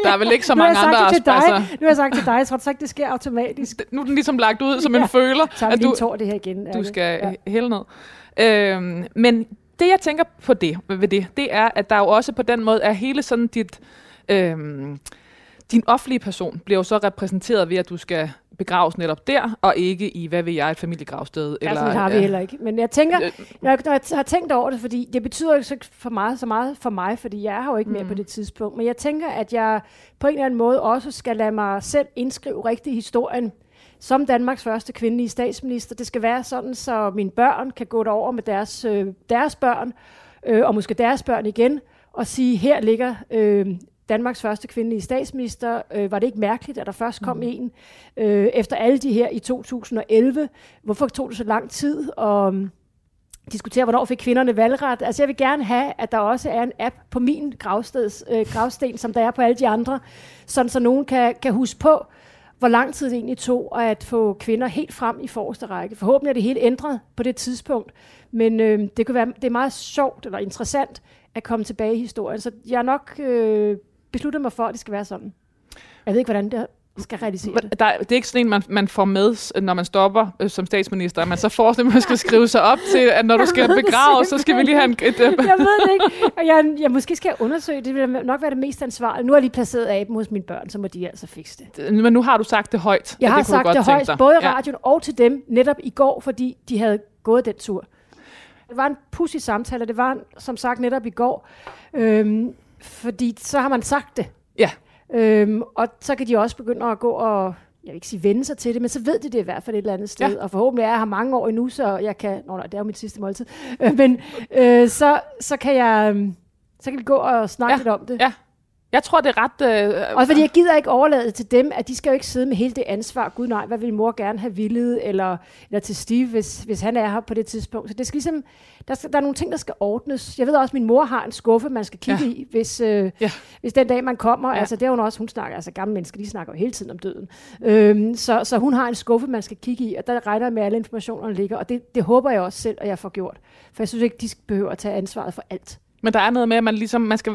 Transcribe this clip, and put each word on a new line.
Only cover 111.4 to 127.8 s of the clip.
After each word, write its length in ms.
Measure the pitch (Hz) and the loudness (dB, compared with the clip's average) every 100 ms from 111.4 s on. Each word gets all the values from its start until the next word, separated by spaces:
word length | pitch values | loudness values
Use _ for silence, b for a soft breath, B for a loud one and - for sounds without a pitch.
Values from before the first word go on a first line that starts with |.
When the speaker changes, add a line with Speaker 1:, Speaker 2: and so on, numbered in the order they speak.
| - | -2
Speaker 2:
endnu, 200 | 220 247 | -2 -4
så 300 | 262 226 190 | -4 -4 -2
jeg 200 | 208 202 | -4 -6
kan, 240 | 208 196 262 | -6 -8 -10
nå 100 | 185 | -12
nej, 100 | 170 | -10
det 80 | |
er 40 | 202 | -8
jo 60 | |
mit 140 | 208 208 | -8 -10
sidste 220 | 214 214 | -14 -10
måltid. 260 | 196 196 247 B 277 247 | -10 -8 -12 B -14 0
Øh, 160 | 247 233 | 2 6
men, 200 | 269 247 B B 233 262 | 6 4 B B -2 4
øh, 320 | 247 240 240 | 6 8 6
så, 320 | - 294 294 - 233 | 6 4 4 0 -12
så 160 | - 285 | -8 -4
kan 200 | 277 262 | 0 2
jeg, 340 | 240 214 214 | 4 4 2
øhm, 200 | 202 202 175 _ _ _ _ | 0 -4 -6 _ _ _ _
så 100 | 269 | -10
kan 80 | 262 | -8
vi 60 | |
gå 100 | 226 | 0
og 360 | 269 262 240 214 | 0 2 0 -2
snakke 220 | - 240 | -2 0
Speaker 1:
Ja. 40 | 269 | 2
Speaker 2:
lidt 100 | 233 | 0
om 180 | 214 - | -2 -4
det. 140 | 240 | -2
Speaker 1:
Ja. 120 | 254 - _ _ _ _ _ | -2 -2 _ _ _ _ _
Jeg 100 | 247 | -2
tror, 180 | - 330 | 2 2
det 120 | 285 220 | 2 2
er 20 | |
ret... 500 | 247 - 262 214 208 | -2 0 2 2 2
Øh, 220 | 185 - 240 | 0 0 2
Speaker 2:
Også 100 | 262 | 4
fordi 80 | 302 | 6
jeg 100 | 311 | 6
gider 260 | 339 349 302 | 6 6 4
ikke 140 | - | 4
overlade 340 | 247 302 277 233 | 4 4 4 0
det 80 | |
til 160 | 208 208 | -4 2
dem, 200 | 247 285 | 2 2
at 140 | - 240 | -2 -8
de 80 | 254 | -4
skal 140 | 294 | 0
jo 40 | |
ikke 120 | 269 - | 0 0
sidde 200 | 254 262 | -2 -2
med 100 | 202 | 0
hele 180 | 254 | -2
det 100 | 240 - | -2 -4
ansvar. 420 | 196 226 262 226 | -6 -6 -6 -6
"Gud 180 | - 240 | -4 -4
nej, 200 | 214 196 | -4 -4
hvad 120 | 226 | -6
ville 160 | 240 | -4
mor 200 | 214 220 226 | -2 -2 -2
gerne 220 | 202 208 | -4 -4
have 160 | 226 | -6
villet?" 540 | 185 214 233 240 240 208 | -6 -4 -2 -2 -2 -2
Eller, 280 | 190 185 175 b b b | -2 -2 -4 b b b
eller 100 | 202 | -6
til 160 | 202 202 | -6 -8
Steve, 300 | - 240 254 | -2 0 0
hvis, 360 | 226 214 - | -2 -4 -8
hvis 180 | 220 202 | -8 -4
han 160 | 208 240 | -2 -2
er 120 | 214 | -2
her 100 | 208 | -4
på 140 | 220 | -4
det 120 | 220 220 | -6 -6
tidspunkt. 420 | 220 - 226 | -8 -10 -10